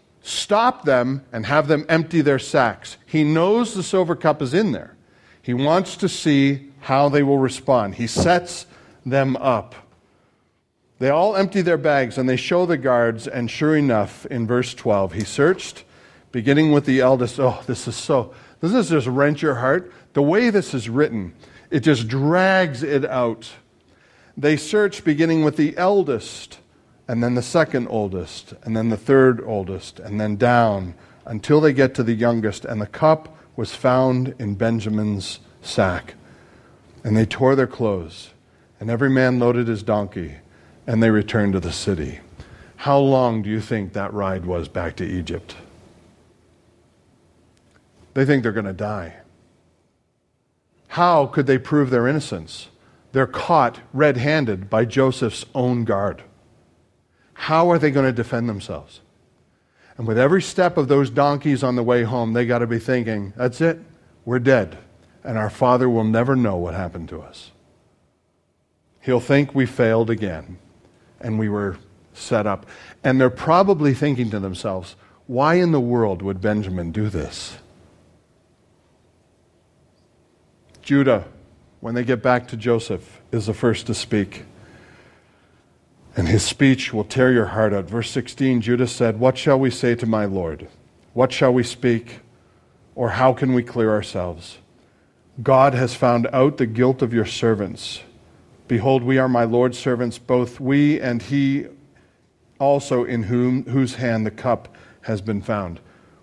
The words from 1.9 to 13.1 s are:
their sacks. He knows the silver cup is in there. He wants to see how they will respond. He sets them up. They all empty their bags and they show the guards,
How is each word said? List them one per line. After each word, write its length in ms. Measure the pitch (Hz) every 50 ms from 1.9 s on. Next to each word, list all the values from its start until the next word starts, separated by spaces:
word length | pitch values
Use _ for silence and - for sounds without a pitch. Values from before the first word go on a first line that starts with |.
| 165 160 160 165 175 160
their 180 | 135 147 139 127
sacks. 580 | - - - 143 123 110 95 - - - - - _
He 180 | - - - 151
knows 500 | 147 156 160 170 190 214 240 240 233 -
the 100 | 185 165
silver 320 | - - 185 180 160 170
cup 260 | - - 156 147 151
is 120 | 147 120 139
in 200 | 190 226 185 117
there. 200 | 82 - - - _ _ _ _ _ _ _ _ _
He 120 | _ 127 120
wants 440 | 123 139 147 165 190 185 - -
to 120 | - 202 180
see 560 | - - - 160 143 139 139 139 139 135 - - - - -
how 220 | - 135 139 143 143
they 120 | 139 147
will 160 | 143 139 139
respond. 580 | 139 131 120 - - - - 131 120 104 95 95
He 120 | 113 117
sets 580 | 113 - 160 - 165 180 175 175 - - - - - - - - - - _ _
them 300 | 123 131 139 135 135 127
up. 400 | - 143 135 120 107 - - - - - _ _ _ _ _ _ _ _ _ _ _ _ _ _ _ _ _ _ _ _ _ _ _
They 100 | 127 135
all 260 | 143 160 185 214 208
empty 260 | 190 196 185 - 196
their 160 | 170 175 165
bags 400 | 147 147 156 143 139 131 113 -
and 120 | 135 127 131
they 80 | 127
show 280 | 123 - - 180 175 180
the 120 | 170 170
guards, 500 | 135 123 131 123 120 117 117